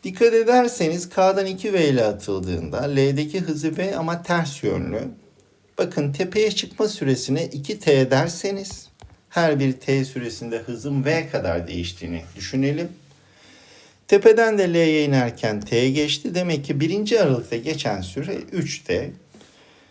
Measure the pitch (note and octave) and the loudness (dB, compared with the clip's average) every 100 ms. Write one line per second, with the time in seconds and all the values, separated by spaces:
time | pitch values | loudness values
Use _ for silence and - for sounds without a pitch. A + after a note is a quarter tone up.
0 | - F#3 A#3 A3+ A3+ B3 A#3+ - E3 E3+ | -10 2 4 4 4 4 4 0 -2 -2
1 | F3 - F#3+ F#3+ F#3+ F#3+ G#3+ F#3+ D#3 C3 | -4 2 2 4 -2 -4 -2 2 4 4
2 | G#2+ G2+ - G2 F2+ F2 D#2 G#2+ C#3+ C#3 | 2 -2 -4 -6 -4 -6 -4 -4 -2 2
3 | C#3 C#3 D3+ F#3+ F3 D3+ D#3 D#3+ F#3 G3 | 2 2 -2 -4 -4 -4 -4 -4 -4 -4
4 | E3 E3+ - F3 D3+ - G#2+ F#2 F2 G#2+ | -4 -6 -2 -2 -2 -4 -4 -2 -4 -6
5 | C3 - _ _ _ _ _ - F3 - | -8 -12 _ _ _ _ _ -4 -2 0
6 | C#3+ C#3 F#3 G#3+ G#3+ G3 - - G#3+ - | -2 -2 -2 2 0 0 -8 -2 -2 0
7 | C3+ B2+ - C#3 D#3+ D3 C#3 G#3 - C#3 | 0 0 0 -2 -2 -8 -8 -4 4 4
8 | C3 C3 E3 E3+ G3 G3 G3 - - _ | 6 4 2 -2 -6 -6 -8 -14 -18 _
9 | - - _ - E3 C#3+ C3+ B2+ - C3+ | -20 -20 _ 0 2 2 0 -2 0 0
10 | C3+ C3+ A#2+ A2+ A#2 A2+ A2 A#2 C3+ C#3 | 0 -6 -8 -10 -6 -6 -6 -10 -4 -2
11 | B2+ E3 D3 A2+ F#2+ E2+ E2+ F2 E2+ - | 0 -2 -2 -4 -2 -4 -4 -8 -8 -8
12 | E2+ E2+ - - - C3 C3+ D3 F3 - | -10 -10 -12 -14 -6 -2 0 -2 -6 -10
13 | _ _ _ _ - - - - - _ | _ _ _ _ -20 -20 -20 -20 -20 _
14 | _ G3+ G#3+ A3 A3+ G#3+ F#3 E3+ E3 D#3 | _ 8 8 8 4 4 2 4 4 4
15 | D3 C#3 A#2+ - A2+ G#2 G#2 A#2 B2+ C3+ | 4 2 2 -2 -4 -4 0 2 2 2
16 | D3 - - F3 F3+ D#3 C#3 C#3+ D#3+ G3 | 0 -2 -4 -4 -2 -2 -2 -2 0 0
17 | G#3+ A3+ F3 B2+ - A#2 A#2 D#3 A#2+ G2+ | 2 4 4 2 -2 -6 -4 -4 -4 -4
18 | F2+ - D#3+ F#3+ - F#3+ - - - F2 | -6 -8 -6 -8 -6 -6 -6 -8 -4 -4
19 | - - _ - - _ _ _ _ | -4 -12 _ -20 -20 _ _ _ _